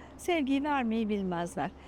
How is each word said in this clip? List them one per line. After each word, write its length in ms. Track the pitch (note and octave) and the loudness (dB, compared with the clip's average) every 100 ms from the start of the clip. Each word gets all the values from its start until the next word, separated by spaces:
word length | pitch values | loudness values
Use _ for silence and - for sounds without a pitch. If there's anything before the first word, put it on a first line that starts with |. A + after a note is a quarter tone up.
| - - | -18 -8
sevgiyi 480 | - E4 C4 C#4 | 0 2 4 2
vermeyi 440 | D4 C#4 A#3 A3+ G#3+ | 2 2 2 2 2
bilmezler. 640 | G#3 F#3 E3+ F3 E3+ D3 - | 0 0 0 -2 -2 -4 -6